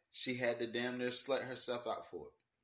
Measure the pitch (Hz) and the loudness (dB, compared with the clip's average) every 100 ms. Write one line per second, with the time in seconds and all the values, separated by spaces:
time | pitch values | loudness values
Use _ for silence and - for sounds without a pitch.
0 | _ - 135 123 123 117 113 117 123 123 | _ -4 -2 2 2 2 0 0 -2 0
1 | 123 123 - 131 123 123 - 120 113 101 | 0 2 2 0 0 0 2 2 -2 -4
2 | - 85 73 - _ _ | -6 -12 -12 -18 _ _